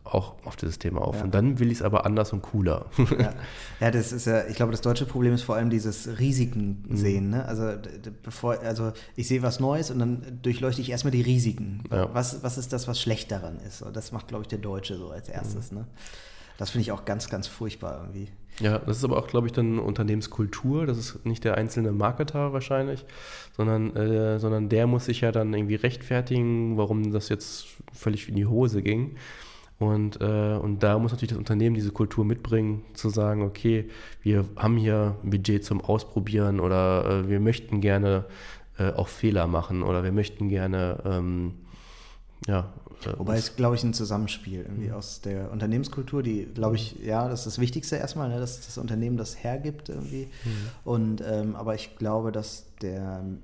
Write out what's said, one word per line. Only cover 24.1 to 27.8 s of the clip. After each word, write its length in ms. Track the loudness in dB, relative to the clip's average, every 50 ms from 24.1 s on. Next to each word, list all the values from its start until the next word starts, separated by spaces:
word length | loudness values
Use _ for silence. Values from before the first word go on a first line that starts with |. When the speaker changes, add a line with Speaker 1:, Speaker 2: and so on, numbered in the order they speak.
| 4 4 4 4 2 2
Speaker 1:
sondern 280 | 2 2 2 2 4 4
der 180 | 4 6 6
muss 200 | 6 4 4 2
sich 160 | 0 0 2
ja 100 | 2 2
dann 220 | 4 2 2 2 2
irgendwie 220 | 0 2 2 0
rechtfertigen, 1000 | 2 2 0 0 -2 -4 -2 0 0 0 2 2 2 2 2 2 2 2 2 2 2
warum 360 | 2 4 2 2 2 2 2
das 160 | 0 0 0
jetzt 380 | -2 -2 -2 -8 -12 -12 -14 -14 -16 -18